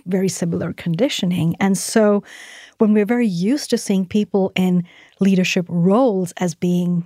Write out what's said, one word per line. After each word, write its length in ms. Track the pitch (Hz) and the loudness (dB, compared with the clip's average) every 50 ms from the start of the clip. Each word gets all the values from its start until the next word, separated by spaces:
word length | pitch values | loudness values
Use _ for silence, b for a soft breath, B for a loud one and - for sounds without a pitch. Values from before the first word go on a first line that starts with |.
| - | -8
very 240 | 180 196 185 196 180 | -4 -2 -2 -2 -2
similar 420 | - - 180 170 - 175 - 165 - | -2 -4 -4 -4 -4 -4 -4 -6 -8
conditioning. 800 | - - 175 165 165 247 285 - - 202 175 180 175 156 165 - - | -6 -4 -4 -2 0 0 -2 -2 -2 -2 -2 0 0 0 0 0 0
And 180 | 196 196 196 | 0 0 0
so 460 | 185 - - - 226 214 208 202 202 - B B B B B B B B B B | -2 -2 -2 0 2 4 4 2 0 -2 B B B B B B B B B B
when 160 | B 226 208 214 | B 2 2 4
we're 120 | 214 208 | 2 2
very 220 | 196 240 240 240 | 0 0 0 0
used 420 | 214 175 170 180 214 285 294 - - | 0 0 0 0 0 -2 -2 -2 -2
to 60 | 240 | -4
seeing 280 | - - - 202 190 190 | -4 -2 0 -2 -2 0
people 460 | 180 - 214 208 - - 196 190 - - | 0 0 -2 -2 0 0 0 0 0 0
in 280 | 180 185 185 180 180 175 B B B B B B B | 0 0 2 2 0 -2 B B B B B B B
leadership 460 | 190 196 190 185 180 - - 190 175 | 2 2 4 2 2 0 0 -2 -2
roles 640 | - 175 175 165 190 196 240 269 247 196 190 185 175 - | -2 -2 0 2 4 4 4 4 2 2 0 -4 -4 -4
as 180 | - 185 175 - | -4 -4 -4 -4
being 480 | - - 180 180 175 180 175 175 170 175 | -2 -2 0 0 0 0 0 -2 -2 -2